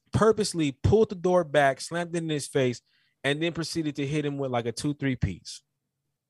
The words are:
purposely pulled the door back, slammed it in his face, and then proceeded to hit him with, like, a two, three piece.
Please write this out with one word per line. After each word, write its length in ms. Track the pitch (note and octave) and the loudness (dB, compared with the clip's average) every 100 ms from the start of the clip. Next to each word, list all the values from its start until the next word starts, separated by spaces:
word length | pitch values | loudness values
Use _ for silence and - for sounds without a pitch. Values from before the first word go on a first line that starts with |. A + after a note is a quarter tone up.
| _ | _
purposely 600 | B2+ G#3+ G#3+ G#3 E3+ D3+ | 2 4 2 0 0 -2
pulled 380 | B2+ - G#3 A3 | 0 4 4 4
the 60 | F#3 | 0
door 280 | F3 F3+ | 2 2
back, 360 | E3 D3 C#3+ C3 | 2 4 4 2
slammed 360 | - E3+ F3 E3+ | -4 -6 -6 -4
it 80 | |
in 60 | D#3+ | -4
his 180 | D3+ - | -4 -2
face, 340 | C#3+ B2+ A#2+ _ _ _ _ | 0 0 -2 _ _ _ _
and 180 | C3+ D3 | -4 -2
then 120 | E3 | -2
proceeded 420 | D#3+ D#3+ E3+ D#3 C#3+ | -4 -6 -4 -4 -4
to 100 | C3+ | -4
hit 200 | D3+ D3 | -2 -2
him 120 | C#3+ | -4
with, 140 | C3+ | -2
like, 140 | B2 A#2 | -2 -2
a 60 | |
two, 220 | A#2 D3 C#3+ | -4 -4 -2
three 200 | C#3 B2+ | -2 -2
piece. 460 | - F2 - - _ _ _ _ _ _ _ | -2 -4 -12 -18 _ _ _ _ _ _ _